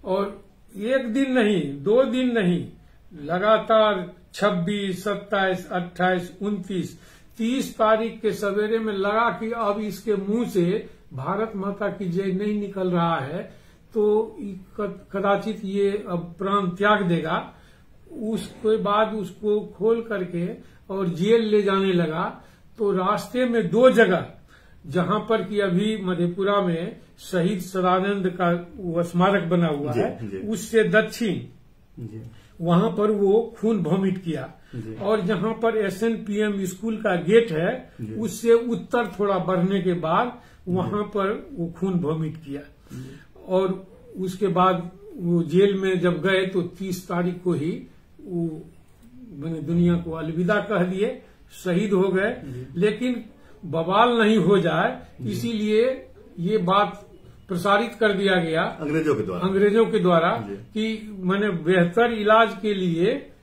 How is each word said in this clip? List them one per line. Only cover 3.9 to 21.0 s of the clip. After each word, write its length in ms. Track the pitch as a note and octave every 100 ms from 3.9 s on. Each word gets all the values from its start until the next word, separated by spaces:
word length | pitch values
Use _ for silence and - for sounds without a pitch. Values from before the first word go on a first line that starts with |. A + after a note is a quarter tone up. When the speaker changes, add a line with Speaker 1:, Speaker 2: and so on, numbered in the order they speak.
| F#3+ F3 - -
Speaker 1:
छब्बीस, 680 | - G3+ F3+ E3+ G#3 G3 F3+
सत्ताईस, 640 | G#3 G3+ - G3+ F#3+ F#3 -
अट्ठाईस, 680 | F#3 F3 - F3+ F#3 F3 -
उनतीस, 560 | G3+ G#3 F3+ F#3+ D#3+ - - - - -
तीस 400 | A3+ C4 - -
तारीख 420 | A3 A3 A3+ -
के 100 | G#3+
सवेरे 460 | F#3 G3+ G3 G#3+ A3+
में 140 | A3
लगा 380 | G3 G3 G#3+ A#3
कि 220 | - A3
अब 260 | A#3 G#3 G3+
इसके 360 | G#3+ F3+ - G3+
मुंह 320 | G3 A3 G#3+
से 420 | G3 F3 G#3+ - - -
भारत 380 | C3 C#3+ G3 A3 G#3
माता 320 | G3 F#3+ G3+
की 200 | - F#3
जय 240 | E3+ G3
नहीं 280 | F3+ G#3 G#3
निकल 300 | G3+ F#3+ F#3
रहा 280 | F3 E3+ E3
है 360 | C3 E3+ A3 - - - _
तो 420 | A3+ G#3 G#3+ A3 -
इ-, 140 | G3+ F#3 - -
क-, 260 | G3+ F3 -
कदाचित 480 | G3 G3 G3 A3 G#3+
ये 400 | F#3+ G3 G3+ G#3 A3
अब 260 | F3 E3+ -
प्राण 280 | G3 G3+ F#3
त्याग 360 | F3 G#3 G#3
देगा। 520 | F3+ E3+ D#3 F#3+ - - - - - - - D#4
उसके 540 | A3 G#3+ - - A3 A3
बाद 380 | F#3 G#3 A3
उसको 460 | G#3+ F#3 - G#3 G#3
खोल 420 | - - G#3 A#3
करके 460 | A3+ G3+ F3+ E3+ F3+ A#3+ - - -
और 180 | G3